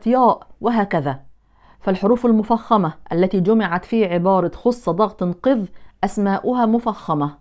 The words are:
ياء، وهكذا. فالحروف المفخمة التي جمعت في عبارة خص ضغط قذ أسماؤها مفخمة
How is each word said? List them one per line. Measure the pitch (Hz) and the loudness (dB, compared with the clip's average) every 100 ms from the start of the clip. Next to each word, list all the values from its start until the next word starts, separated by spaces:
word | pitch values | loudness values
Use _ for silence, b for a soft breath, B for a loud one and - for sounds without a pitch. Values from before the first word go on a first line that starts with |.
| - | 0
ياء، | 254 240 - - - | 2 4 2 -4 -6
وهكذا. | 240 233 202 175 143 135 - - b b b b | -2 0 0 -2 -4 -8 -12 -20 b b b b
فالحروف | - 190 196 240 | -4 -2 2 2
المفخمة | 240 220 214 233 - 220 170 - - | 2 2 2 -2 0 0 0 -4 -6
التي | 165 185 190 | -2 0 0
جمعت | 180 226 196 175 | 2 2 0 -4
في | - 226 | -2 0
عبارة | 202 175 175 190 170 | 2 2 2 2 0
خص | - 240 247 - | -2 -2 -2 -4
ضغط | 170 208 - | 0 -2 -2
قذ | 180 175 262 262 190 b b b | -6 -2 0 0 -2 b b b
أسماؤها | 208 - 202 196 - 247 | -6 -2 0 0 -2 0
مفخمة | 226 233 233 208 - 156 143 147 | 2 0 -2 -8 -4 -2 -2 -6